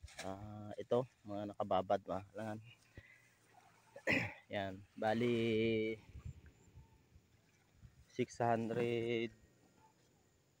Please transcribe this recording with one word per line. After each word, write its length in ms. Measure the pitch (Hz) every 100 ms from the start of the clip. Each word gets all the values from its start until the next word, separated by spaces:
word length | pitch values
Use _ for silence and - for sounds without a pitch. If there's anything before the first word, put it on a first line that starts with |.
| - -
Ah, 480 | 95 98 107 104 104 101
ito, 320 | 104 120 127 _ 104
mga 240 | 101 104
nakababad, 480 | - 104 95 95 101 95
mga 160 | 92 98
kalangan. 280 | 101 110 107 113 - - - - - - _ _ - - - - - -
<clears throat> 480 | - 98 - -
Yan, 240 | 104 98 95 -
bali 400 | - 110 113 120 117 113 110 113 110 110 110 - - - - - - - - - - _ - _ _ _ _ _ _ - - -
six 240 | - 120 -
hundred 960 | 117 117 113 117 120 117 117 113 117 - - _ _ _ - _ _ _ _ _ _ _